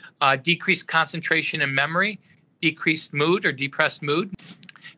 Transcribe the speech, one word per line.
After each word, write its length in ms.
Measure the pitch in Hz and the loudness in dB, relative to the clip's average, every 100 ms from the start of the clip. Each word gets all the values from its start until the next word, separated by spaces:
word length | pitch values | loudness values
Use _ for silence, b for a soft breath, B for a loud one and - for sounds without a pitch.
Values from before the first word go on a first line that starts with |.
| B _ | B _
Uh, 120 | 139 | 2
decreased 540 | 135 135 170 - 170 - | 2 2 0 2 0 0
concentration 720 | 165 156 170 - 160 151 156 | 0 0 -2 0 0 0 -2
and 140 | 143 | 0
memory, 440 | 135 147 165 196 202 b b _ _ | 0 0 0 0 -2 b b _ _
decreased 500 | 160 156 - 156 - | -2 0 0 0 -2
mood 320 | 147 151 180 | 0 2 2
or 80 | - | 0
depressed 500 | 135 139 - 151 - | -2 -4 0 -2 -2
mood, 300 | 147 151 196 185 - - - B B | -2 -2 -2 -8 -14 -18 -20 B B